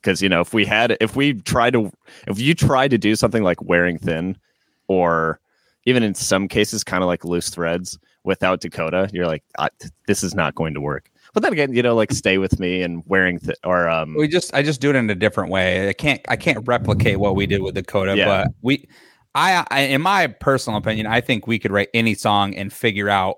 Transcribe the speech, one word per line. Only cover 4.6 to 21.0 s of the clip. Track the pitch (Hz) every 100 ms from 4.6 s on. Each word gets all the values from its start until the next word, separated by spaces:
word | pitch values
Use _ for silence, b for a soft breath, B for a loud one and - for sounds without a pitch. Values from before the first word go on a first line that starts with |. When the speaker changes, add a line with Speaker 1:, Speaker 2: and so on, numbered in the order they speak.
| _ _ _
Speaker 1:
or | 95 87 82 80 78 _ _ _ _
even | - 127
in | 110
some | 95 - 98 98
cases, | 123 104 107
kinda | - 92 92
like | 87
Loose | 85 87 -
Threads | - 82 87 92 - _ _
without | - - 95 92
Dakota, | 87 - 80 90 95
you're | 92 87
like, | 78 _ -
"I, | 76 _ - _ -
this | 101
is | 92
not | 80 78
going | - 80
to | 71
work." | 71 67 _ b b
But | 220
then | 359
again, | 175 143
you | 120
know, | 120
like, | 117 107
Stay | - 104 95
With | 95 -
Me | 92 92
and | 90 85 82
Wearing | 95 92 87
Th-, | - -
or, | - 90 85
um, | 82 78 78
Speaker 2:
We | 151
just, | 175 -
I | 139
just | 147 139
do | 143
it | 135
in | 113
a |
different | 95 104 - 87
way. | 95 92 90 98
I |
can't, | - 151 131 -
I | 123
can't | - 117 120
replicate | 123 - 104 113 98
what | 101 98
we | 98
did | 98
with | 95
Dakota, | 95 92 101 95 101
Speaker 1:
Yeah. | 98
Speaker 2:
but | 95 95 -
we, | 117 139 - b b b b
I, | 135 175 180 -
I, | 139
in | 139 135
my | 175 196 160
personal | 104 - 131 - 107
opinion, | 107 110